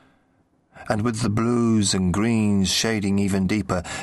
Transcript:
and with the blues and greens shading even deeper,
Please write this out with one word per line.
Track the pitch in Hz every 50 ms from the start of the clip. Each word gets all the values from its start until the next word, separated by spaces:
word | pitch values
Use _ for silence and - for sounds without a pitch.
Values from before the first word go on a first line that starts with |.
| _ _ _ _ _ _ _ _ _ _ _ _ _ _ _ - - -
and | 117 104
with | 107 120 113 110
the | 117 104
blues | 104 110 113 120 120 117 117 117 113 110 101 95 101
and | 95 92 90 85
greens | 101 107 120 117 110 107 104 101 98 95 92
shading | - - - 113 113 107 101 98 98 101
even | 101 98 101 95 95 92
deeper, | 107 107 98 - 92 90 - - - -